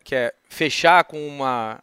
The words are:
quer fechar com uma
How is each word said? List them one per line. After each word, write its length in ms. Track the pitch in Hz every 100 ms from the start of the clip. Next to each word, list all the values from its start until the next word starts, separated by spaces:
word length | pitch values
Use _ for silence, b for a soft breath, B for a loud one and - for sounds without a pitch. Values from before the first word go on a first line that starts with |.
quer 300 | - 131 120 - _
fechar 540 | - 156 - 170 175
com 220 | 165 151 147
uma 560 | 143 135 123 110 113